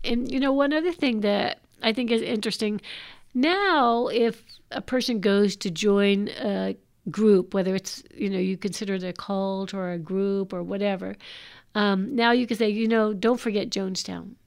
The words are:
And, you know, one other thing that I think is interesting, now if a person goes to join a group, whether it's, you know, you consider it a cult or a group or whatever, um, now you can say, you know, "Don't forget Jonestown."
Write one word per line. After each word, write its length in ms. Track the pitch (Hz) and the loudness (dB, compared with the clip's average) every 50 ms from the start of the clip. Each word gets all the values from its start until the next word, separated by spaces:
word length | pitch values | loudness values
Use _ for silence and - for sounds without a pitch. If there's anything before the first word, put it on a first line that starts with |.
| - | -2
And, 260 | - 240 240 247 - | -2 -2 -2 -2 -2
you 80 | 262 269 | -2 0
know, 140 | 277 277 | 0 2
one 200 | 269 277 285 285 | 2 2 2 2
other 200 | 302 311 320 359 | 2 0 0 -2
thing 280 | 339 - 302 262 233 214 | -2 0 0 0 0 2
that 360 | 202 202 202 196 - - - _ _ _ _ _ | 0 2 2 2 0 -2 -4 _ _ _ _ _
I 100 | - 226 | -2 0
think 200 | 220 262 247 226 | 0 0 0 0
is 100 | 240 226 | 0 0
interesting, 580 | 226 - 240 214 - 226 190 - 220 214 214 202 - - - - - - - - - - - | 0 0 -4 -2 -2 -4 -4 -2 -2 -2 -2 -4 -8 -12 -16 -16 -16 -18 -20 -20 -20 -6 -2
now 720 | 247 254 320 359 392 403 392 339 294 254 233 233 233 247 | 0 2 2 2 2 2 2 4 4 4 4 2 2 0
if 340 | 202 196 240 233 233 - - - - - - _ _ | 0 2 2 2 2 0 -4 -16 -20 -20 -20 _ _
a 100 | - - | -10 -10
person 400 | - - 254 254 - - 240 214 | -6 -2 -2 0 0 0 -2 2
goes 360 | 175 208 196 202 208 196 196 | 2 4 4 6 4 2 2
to 140 | - - 202 | -2 -6 -6
join 580 | 165 - 208 208 202 202 202 202 202 196 208 208 | -4 0 2 4 4 4 4 4 4 2 0 -4
a 480 | - - - 208 196 190 190 190 196 - _ _ _ _ _ 190 | -6 -6 -4 -2 -2 -2 -2 -4 -4 -8 _ _ _ _ _ -8
group, 440 | 156 202 220 214 202 185 180 - - | -2 4 6 6 6 6 4 2 -2
whether 200 | 196 180 190 190 | 0 0 0 -2
it's, 300 | 190 190 - - - - _ - | -2 -4 -8 -14 -14 -16 _ -8
you 160 | - - 196 | -4 -4 -2
know, 80 | 196 185 | 0 0
you 180 | 185 185 190 | 0 0 -2
consider 380 | 175 - 202 175 - 214 196 196 | -2 -4 -6 -6 -4 -4 -4 -4
it 80 | 185 | -4
a 100 | 185 180 | -4 -6
cult 600 | 175 - - - 196 190 196 190 190 190 196 185 - | -8 -8 -6 -4 -2 -2 -2 -2 -4 -4 -6 -6 -6
or 160 | 196 185 180 | -6 -4 -4
a 80 | 175 170 | -4 -6
group 540 | 160 - 190 190 196 196 196 196 196 190 | -6 -4 -2 -2 0 0 0 -2 -2 -4
or 100 | 196 180 | -6 -8
whatever, 540 | 170 175 196 196 202 202 196 190 190 185 202 - - - - - - - - - _ _ _ | -6 -4 -4 -2 0 0 -2 -2 -6 -10 -10 -12 -16 -18 -18 -18 -20 -20 -20 -20 _ _ _
um, 400 | 214 208 202 196 185 190 233 285 | 0 2 2 2 2 0 -2 0
now 160 | 233 233 233 | 2 4 4
you 160 | 240 254 247 | 4 4 2
can 100 | 220 233 | 0 0
say, 120 | 208 233 208 | 0 0 0
you 180 | 208 220 226 | 2 0 0
know, 260 | 220 233 226 214 214 | 2 2 2 2 2
"Don't 280 | 214 185 202 226 247 233 | 0 0 2 2 0 2
forget 280 | - 240 202 202 180 - | -2 -2 -2 -2 -2 -2
Jonestown." 680 | - 202 190 190 185 - - - 185 175 170 196 - _ _ | -4 -4 -4 -4 -4 -6 -8 -8 -10 -10 -12 -14 -18 _ _